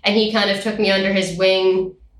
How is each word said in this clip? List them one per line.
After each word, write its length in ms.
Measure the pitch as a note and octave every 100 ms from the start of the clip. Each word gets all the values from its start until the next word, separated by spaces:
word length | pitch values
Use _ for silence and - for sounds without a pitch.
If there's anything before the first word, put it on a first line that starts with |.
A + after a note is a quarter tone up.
and 140 | G#3 G#3+
he 160 | G#3+
kind 180 | G#3+ G3
of 100 | G3
took 180 | A3 G#3+
me 100 | G3+
under 220 | G3 F#3+
his 260 | G3 F#3 E3+
wing, 560 | F#3+ F#3+ F#3+ F#3 F#3+ - - _